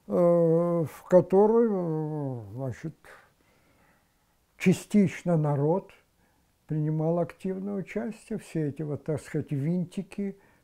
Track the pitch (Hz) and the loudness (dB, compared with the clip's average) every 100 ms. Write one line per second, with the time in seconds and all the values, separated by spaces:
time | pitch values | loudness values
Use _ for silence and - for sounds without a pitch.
0 | - 196 175 170 165 165 175 170 156 - | -4 2 4 4 4 2 2 0 -2 -6
1 | - 180 180 190 208 226 233 196 170 156 | 4 4 6 4 6 4 2 0 -2 -4
2 | 151 151 139 123 104 113 135 110 165 - | -4 -4 -6 -8 -10 -10 -8 -8 -12 -14
3 | - - _ _ _ _ _ _ _ _ | -20 -20 _ _ _ _ _ _ _ _
4 | _ _ _ _ _ - 185 175 - 208 | _ _ _ _ _ -2 2 2 2 2
5 | 185 - 175 170 151 143 147 185 - - | 2 0 -2 0 2 0 2 0 -4 -18
6 | _ _ _ _ _ _ - 156 151 156 | _ _ _ _ _ _ -8 -4 -2 0
7 | 156 170 170 - 190 190 196 202 - 208 | 0 0 -2 -6 -8 -8 -6 -8 -8 -8
8 | 233 208 - 214 - 165 147 135 151 139 | -8 -10 -10 -10 -8 -4 -4 -4 -6 -6
9 | - 151 - 160 143 143 143 180 165 - | -4 -6 -4 -6 -4 -4 -2 -2 -4 -8
10 | - - 202 196 _ _ | -10 -8 -8 -10 _ _